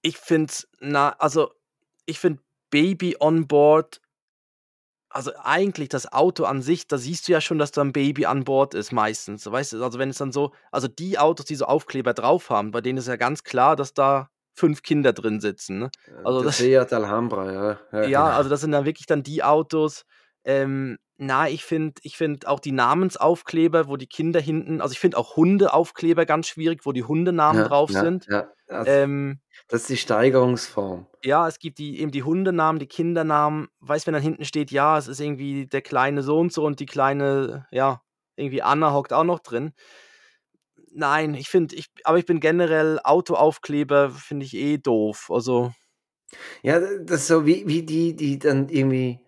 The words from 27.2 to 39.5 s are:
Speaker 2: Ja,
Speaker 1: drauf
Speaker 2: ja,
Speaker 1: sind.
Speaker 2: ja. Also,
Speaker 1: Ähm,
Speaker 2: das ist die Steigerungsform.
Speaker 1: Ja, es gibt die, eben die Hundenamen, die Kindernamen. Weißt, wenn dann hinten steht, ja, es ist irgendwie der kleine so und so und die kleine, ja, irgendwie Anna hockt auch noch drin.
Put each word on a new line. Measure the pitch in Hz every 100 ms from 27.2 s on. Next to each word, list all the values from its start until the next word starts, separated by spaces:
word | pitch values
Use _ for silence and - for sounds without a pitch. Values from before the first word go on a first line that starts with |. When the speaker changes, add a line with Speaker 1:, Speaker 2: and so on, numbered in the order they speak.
| 175 170 151 110
Speaker 2:
Ja, |
Speaker 1:
drauf | 110 143 156
Speaker 2:
ja, |
Speaker 1:
sind. | 98 170 180 -
Speaker 2:
ja. | 101 - _ _
Also, | - 113 139
Speaker 1:
Ähm, | 139 143 139 139 _ - _
Speaker 2:
das | 117
ist | 117
die | 127
Steigerungsform. | - 110 131 131 127 120 - - 98 90 95 _
Speaker 1:
Ja, | 131 147 165
es | -
gibt | 160 139
die, | 147 -
eben | 151
die | 135
Hundenamen, | 131 175 190 170 156 160
die | 139
Kindernamen. | - 170 170 160 147 151 151 - _
Weißt, | - 151 -
wenn |
dann | 156
hinten | 147 160 147
steht, | 156 143
ja, | 139 147 156
es | 127
ist | 135
irgendwie | 147 139 139 139 131
der | 135
kleine | - 131 131 143
so | 135 156
und | 175
so | 170
und | 151 143
die | 143
kleine, | 147 135 139 139 139 131 127 131
ja, | 127 135 127 _ _ _ -
irgendwie | 139 131
Anna | 101 143 156
hockt | 143 135
auch | 131
noch | 165 170
drin. | -